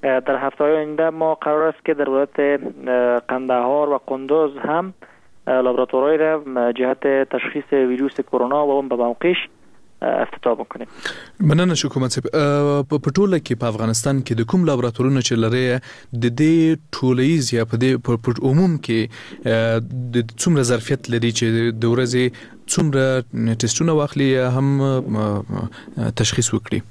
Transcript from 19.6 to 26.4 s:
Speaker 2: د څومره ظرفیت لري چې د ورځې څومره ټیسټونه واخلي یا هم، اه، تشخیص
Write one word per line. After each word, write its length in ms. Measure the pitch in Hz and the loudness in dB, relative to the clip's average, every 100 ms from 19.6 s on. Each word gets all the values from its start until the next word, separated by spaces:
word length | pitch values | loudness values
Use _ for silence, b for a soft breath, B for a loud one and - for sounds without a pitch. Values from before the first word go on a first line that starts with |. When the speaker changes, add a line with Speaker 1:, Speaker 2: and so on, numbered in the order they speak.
| 113 113 117 127 123 | 2 0 -2 -8 -2
Speaker 2:
د 80 | 117 117 - | -2 -4 -4
څومره 240 | - 156 | 2 2
ظرفیت 480 | 120 120 113 135 - | 4 0 0 -4 -2
لري 220 | 113 117 | 0 0
چې 140 | 113 117 113 117 | 0 0 2 0
د 140 | 113 117 | 0 0
ورځې 380 | 117 123 123 127 127 B B - | 2 2 2 0 -2 B B -4
څومره 560 | - 156 135 131 131 123 120 113 110 | 0 2 2 2 0 -2 -4 -2 0
ټیسټونه 300 | 117 - 165 | -2 0 0
واخلي 420 | 156 147 - 139 | 2 0 0 2
یا 180 | 131 127 | 2 2
هم، 320 | 127 139 139 | 2 2 2
اه، 640 | 135 131 - 107 107 101 104 101 95 B B - 113 110 | 2 0 -2 -2 0 -2 -4 -6 -6 B B -6 -4 0
تشخیص 380 | 113 - | -2 0